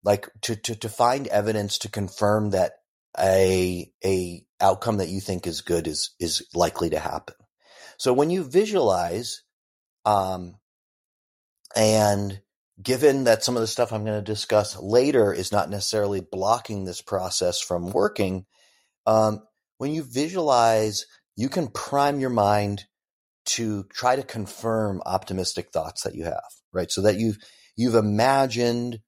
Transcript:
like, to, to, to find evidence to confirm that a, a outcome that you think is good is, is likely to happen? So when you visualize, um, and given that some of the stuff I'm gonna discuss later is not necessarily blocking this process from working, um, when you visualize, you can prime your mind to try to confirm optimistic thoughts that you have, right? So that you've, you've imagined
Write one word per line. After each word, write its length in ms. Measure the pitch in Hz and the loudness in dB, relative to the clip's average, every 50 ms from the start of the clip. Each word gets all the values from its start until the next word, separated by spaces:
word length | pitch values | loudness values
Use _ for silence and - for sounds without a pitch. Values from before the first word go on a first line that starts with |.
| _ | _
like, 240 | 104 104 101 - - _ - | 2 0 0 0 -12 _ -8
to, 140 | - - 113 | -6 -6 -6
to, 180 | 104 - - 117 | -4 -6 -8 -8
to 120 | 104 - 113 | -6 -8 -10
find 380 | - - 123 120 127 143 139 - | 0 2 2 2 2 0 -4 0
evidence 500 | - 104 104 110 107 107 104 98 - - | 0 0 0 2 0 0 -2 -2 -4 -6
to 120 | - 104 | -8 -8
confirm 600 | - 107 101 92 - - 104 101 107 107 107 104 | -6 -6 -6 -6 -2 0 2 2 2 2 2 0
that 220 | 98 92 90 - - _ _ _ _ _ _ _ _ - | 2 2 0 0 -2 _ _ _ _ _ _ _ _ 0
a, 720 | 92 98 95 95 95 92 95 92 92 90 90 87 - - _ _ - | 2 4 4 6 6 4 4 2 2 0 -2 -4 -8 -12 _ _ -2
a 400 | 95 98 92 90 87 87 85 _ _ _ _ | 0 0 0 -2 -4 -8 -14 _ _ _ _
outcome 380 | 92 98 95 95 - 117 107 101 | 2 2 2 2 0 -2 0 0
that 100 | 92 82 | -2 -4
you 120 | 95 98 | -4 -6
think 260 | 95 - 95 87 - | -4 -6 -6 -4 -4
is 140 | 87 82 - | -8 -8 -8
good 260 | - - 85 85 80 | -4 -2 -2 0 0
is, 240 | 82 76 - - - _ _ | -4 -6 -6 -8 -10 _ _
is 280 | 87 80 - - - _ - | -6 -4 -4 -6 -8 _ -2
likely 360 | 85 85 90 - - 87 82 | 0 0 0 0 -2 -4 -2
to 80 | 78 78 | -2 -4
happen? 360 | 78 71 71 76 - - - _ _ _ _ _ _ _ - - - - - _ | -4 -6 -8 -8 -10 -12 -20 _ _ _ _ _ _ _ -20 -20 -20 -20 -16 _
So 140 | - 131 | 0 2
when 180 | 123 131 147 165 | 2 2 2 2
you 120 | 175 190 | 0 -4
visualize, 1000 | 165 127 131 185 214 214 214 185 135 107 95 87 85 85 85 107 120 - - - _ _ _ _ _ _ _ _ _ _ _ _ _ | -4 0 2 2 2 2 0 2 2 2 2 0 -2 -2 -4 -6 -6 -8 -12 -12 _ _ _ _ _ _ _ _ _ _ _ _ _
um, 520 | 110 107 101 95 95 92 92 90 87 - _ _ _ _ _ _ _ _ _ _ _ _ _ _ _ _ _ _ _ _ _ _ - - | 0 2 2 0 -2 -6 -8 -10 -14 -18 _ _ _ _ _ _ _ _ _ _ _ _ _ _ _ _ _ _ _ _ _ _ -6 0
and 640 | 113 107 107 110 110 107 104 101 101 101 98 98 98 _ _ _ _ _ _ _ - | 2 4 4 6 6 4 4 4 0 -2 -4 -6 -10 _ _ _ _ _ _ _ -10
given 420 | 95 123 131 123 151 147 135 139 131 | -2 -2 0 4 4 4 4 6 4
that 200 | 120 113 110 - | 4 4 4 2
some 120 | 135 127 | -2 0
of 40 | 117 | 0
the 60 | 113 | -2
stuff 260 | 110 - - 120 110 | -2 0 -2 -2 0
I'm 120 | 113 107 104 | 0 -4 -4
gonna 180 | 110 107 104 | -2 -4 -4
discuss 560 | 101 101 107 104 - - 110 104 104 - - - | -4 -4 -6 -6 -2 2 2 2 2 2 -6 -10
later 540 | - 98 110 123 131 147 143 123 107 101 | -4 4 4 4 4 6 4 4 4 4
is 200 | - - 92 - | 2 -2 -4 -2
not 180 | 104 104 82 73 | 0 0 0 -2
necessarily 500 | 101 101 - - - 107 101 101 101 95 | -4 -6 -4 -2 -2 -2 0 0 -2 -4
blocking 640 | 87 _ - 95 95 101 113 123 - - 110 98 95 | -6 _ -8 -2 2 2 0 0 0 -8 -8 -8 -6
this 180 | 92 87 - | -8 -10 -12
process 580 | - - 104 95 92 92 - - 92 90 87 - | -8 -6 -4 -4 -4 -4 -4 0 0 0 0 -2
from 300 | - - 90 87 85 90 | -4 -4 -4 -4 -4 -2
working, 560 | 101 - 101 104 - - 101 92 95 95 92 _ _ _ _ _ _ _ _ _ _ _ _ | 0 0 0 0 0 -2 -2 -2 -2 -6 -10 _ _ _ _ _ _ _ _ _ _ _ _
um, 360 | 110 110 110 110 107 107 107 - _ _ _ _ _ _ _ | 2 4 4 4 2 0 -4 -10 _ _ _ _ _ _ _
when 140 | 127 143 | -6 -6
you 100 | 156 160 | -4 -6
visualize, 1040 | 151 123 117 131 147 165 185 185 165 151 131 120 117 113 113 110 110 107 101 101 - _ _ _ _ _ _ | -8 -6 -4 -4 -2 -2 -2 -2 0 2 4 6 6 6 4 4 2 0 -2 -6 -10 _ _ _ _ _ _
you 120 | - 113 139 | -6 -6 -2
can 200 | - 185 160 117 | -2 -4 -4 -4
prime 520 | - - - - - 139 143 143 143 143 | -6 -10 -8 -2 0 2 2 2 0 -2
your 100 | 131 131 | -4 -2
mind 540 | 120 113 101 101 104 104 104 101 101 98 - _ _ _ _ _ _ _ _ _ _ _ _ | 0 2 4 4 4 2 0 -2 -4 -6 -10 _ _ _ _ _ _ _ _ _ _ _ _
to 400 | - - - 117 110 107 101 98 | -6 -4 -4 -2 -4 -4 -4 -6
try 320 | _ - - 123 123 131 | _ -12 -2 0 0 0
to 60 | 135 | 0
confirm 800 | - - - 113 101 92 - - - 113 110 110 107 104 95 90 - | -2 -8 -8 -8 -8 -8 -10 -6 -4 -2 0 0 0 -2 -4 -4 -4
optimistic 680 | - 92 92 - - 95 92 90 - - - 87 _ | -2 -4 -4 -2 -4 -4 -4 -4 -4 -6 -8 -10 _
thoughts 300 | - 80 80 80 - - | -6 -6 -6 -6 -10 -8
that 120 | - 95 - | -10 -8 -8
you 100 | - 82 | -6 -6
have, 180 | 82 - - - - - _ _ _ | -6 -6 -6 -10 -12 -20 _ _ _
right? 180 | - 92 87 - | -4 -4 -4 -2
So 120 | - 101 | -4 2
that 140 | 95 107 101 | 2 2 2
you've, 220 | 101 113 113 107 - - - - _ _ _ _ | 4 0 -2 -2 -4 -12 -20 -20 _ _ _ _
you've 200 | - - 127 113 | -2 0 4 4
imagined 1040 | 117 107 104 104 107 117 131 135 135 135 127 113 120 120 120 117 120 120 123 117 110 _ | 4 4 4 2 4 4 4 4 4 2 2 0 0 0 0 0 0 -4 -6 -8 -12 _